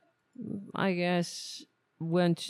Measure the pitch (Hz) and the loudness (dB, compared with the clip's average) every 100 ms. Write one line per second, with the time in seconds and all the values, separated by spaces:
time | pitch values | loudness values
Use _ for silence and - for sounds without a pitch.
0 | _ _ _ 240 - 202 196 - 196 175 | _ _ _ -14 -10 -10 -8 -2 0 2
1 | 175 180 170 - - - - _ _ - | 2 2 0 -6 -12 -14 -18 _ _ -8
2 | 165 170 175 165 - | 0 4 4 4 -2